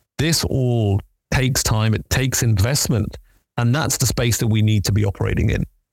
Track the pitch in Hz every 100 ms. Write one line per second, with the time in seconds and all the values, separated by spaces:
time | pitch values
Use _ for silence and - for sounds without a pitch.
0 | _ - 151 160 - 135 123 120 104 98
1 | - _ - - 131 131 - 110 110 104
2 | - - 131 - 120 98 110 143 - 117
3 | - - - _ _ - 120 139 127 -
4 | 117 - 123 - 117 110 107 104 - 101
5 | 104 - 104 - - 101 - _ _